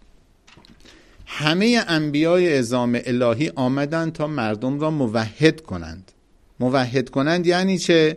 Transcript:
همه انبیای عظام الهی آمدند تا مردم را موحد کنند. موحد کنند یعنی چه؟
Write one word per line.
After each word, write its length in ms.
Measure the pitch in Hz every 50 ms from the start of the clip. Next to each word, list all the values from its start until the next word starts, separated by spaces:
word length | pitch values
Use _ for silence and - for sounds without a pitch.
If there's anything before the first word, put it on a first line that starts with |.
| - _ _ - _ _ _ _ _ - - - - - - _ - - - - - - - - -
همه 580 | - - - 147 151 165 180 214 233 240 226 202 -
انبیای 680 | 165 156 156 151 143 147 160 165 175 185 180 170 147 135
عظام 400 | 123 110 123 123 120 120 120 123 -
الهی 480 | 127 120 123 123 120 113 113 151 165 -
آمدند 580 | 139 127 127 135 139 147 143 165 165 165 160
تا 140 | 160 - 151
مردم 540 | 151 151 139 113 107 110 104 123 131 135 143
را 100 | 156 156
موحد 680 | 160 147 131 110 107 117 113 104 - - 151 160 156 -
کنند. 520 | - - 98 87 80 80 82 95 95 - _ _ _ _ _ _ _ _ _ -
موحد 500 | 123 127 131 135 127 120 123 135 123 -
کنند 360 | - 139 135 156 170 180 165
یعنی 320 | 175 175 180 190 190 190 170
چه؟ 380 | - - 175 160 156 156 160